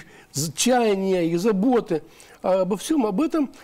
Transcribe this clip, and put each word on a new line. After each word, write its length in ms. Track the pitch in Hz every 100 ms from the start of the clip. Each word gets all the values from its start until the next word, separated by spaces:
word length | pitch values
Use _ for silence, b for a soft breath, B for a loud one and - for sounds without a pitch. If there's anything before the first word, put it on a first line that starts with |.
| - B B
з-, 200 | - 160
чаяния, 720 | - 240 247 226 196 190 185
их 180 | 165 170
заботы. 640 | 208 196 226 240 - 160 - B B B
А 200 | - 185
обо 140 | 185 196
всём 300 | - 311 214
об 160 | 185
этом 300 | 311 330 277 -